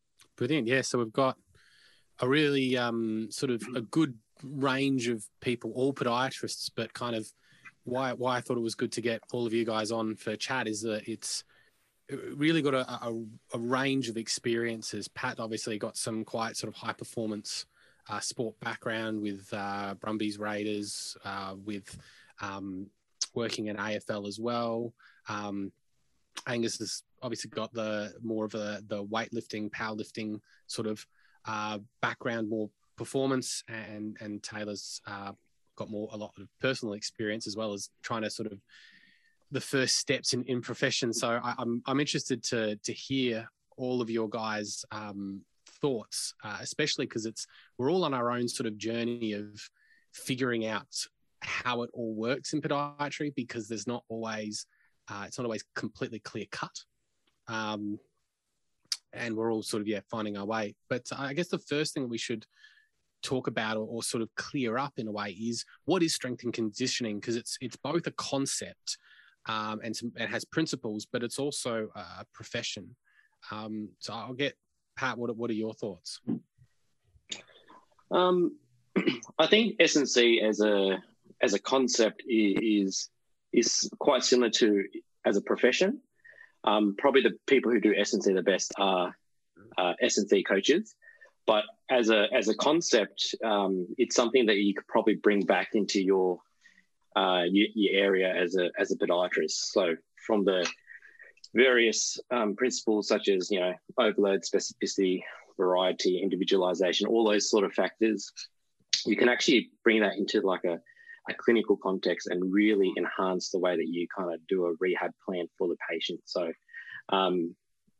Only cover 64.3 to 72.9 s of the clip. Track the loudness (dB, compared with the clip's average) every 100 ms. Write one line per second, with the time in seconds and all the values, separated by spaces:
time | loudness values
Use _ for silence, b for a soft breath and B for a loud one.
64.3 | -6 -6 -4 -2 -2 -4 -6 -8 -6 -6
65.3 | -6 -6 -6 -8 b 0 2 2 0 -4
66.3 | -6 -4 -2 -4 -2 -2 -2 -4 -4 -4
67.3 | -4 -4 -8 -8 -8 -4 -2 -2 -6 -4
68.3 | -2 -2 -4 -8 -10 -10 -10 b b b
69.3 | b -6 -4 -4 -6 -6 -6 -8 -6 -4
70.3 | -4 -2 -2 -2 -2 -6 -6 -6 -6 -4
71.3 | -4 -4 -4 -4 -4 -4 -10 -14 -16 -18
72.3 | -18 -10 -8 -6 -8 -14